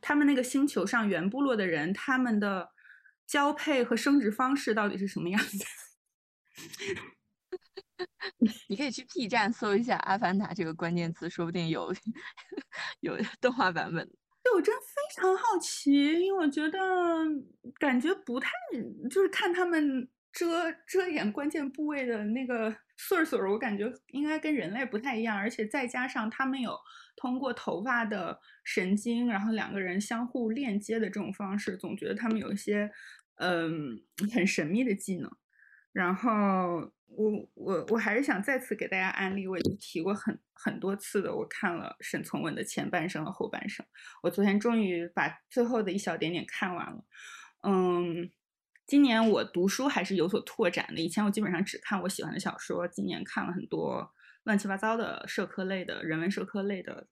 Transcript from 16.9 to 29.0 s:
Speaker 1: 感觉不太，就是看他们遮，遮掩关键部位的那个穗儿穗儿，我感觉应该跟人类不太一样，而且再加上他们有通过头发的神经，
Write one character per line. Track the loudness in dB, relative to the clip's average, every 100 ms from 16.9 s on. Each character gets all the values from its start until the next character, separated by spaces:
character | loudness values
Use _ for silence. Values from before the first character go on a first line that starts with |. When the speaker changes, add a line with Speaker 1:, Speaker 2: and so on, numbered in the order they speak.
| 2 2 2 2 -2 -6 _ -18 -2
Speaker 1:
感 | 2 2
觉 | 2
不 | -2 -2 -4
太， | -4 -6 -6 -6 -6 -6 -2
就 | 4
是 | 4
看 | 4 0
他 | 2 2
们 | 4 4 2 -4 _ _
遮， | -4 0 0 0 -4 -2
遮 | 0 2
掩 | 0 0
关 | 0 -2
键 | -2 -4
部 | -2 -2
位 | -2 0
的 | -2 0
那 | -2 -2
个 | 0 -2 -4 _ _
穗 | 0 2
儿 |
穗 | 2 2
儿， | 2
我 | 0
感 | 0 -2
觉 | -2 -6 _
应 | -4
该 | -2 0
跟 | 0
人 | 0 0
类 | -4 -4
不 | -4
太 | -4 -2
一 |
样， | 0 0
而 | -2
且 | -2 -4
再 | -2 -4
加 | -4 -4
上 | -2 -4
他 | -2 -2
们 | 0
有 | -4 -6 -12 -20 -20 -8
通 | -4 -2
过 | -2
头 | -4 -4 -4
发 | 0 0
的 | 0 -2 -4 -8 _ -18
神 | -4 0 2
经， | 2